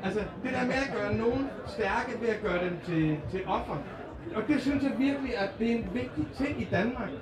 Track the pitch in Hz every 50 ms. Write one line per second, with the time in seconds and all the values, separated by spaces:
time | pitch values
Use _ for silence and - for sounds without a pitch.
0 | - 190 185 214 202 - - - - 254 254 247 247 247 - 269 277 269 - 208
1 | 208 214 214 220 226 233 254 277 277 - - - - - - - 214 190 196 208
2 | - 254 226 208 226 233 214 - - 180 175 175 180 180 175 165 - 180 170 160
3 | 160 156 151 151 - - 185 190 190 185 190 233 233 - 190 147 120 - - -
4 | - - - - - 165 - 220 - 277 294 254 - 277 285 269 277 269 220 214
5 | 262 277 277 277 269 247 226 196 196 196 - - 226 233 233 233 - - 180 247
6 | 262 - - 302 302 - - - 269 294 - 247 202 - - 165 196 240 254 -
7 | 214 - - -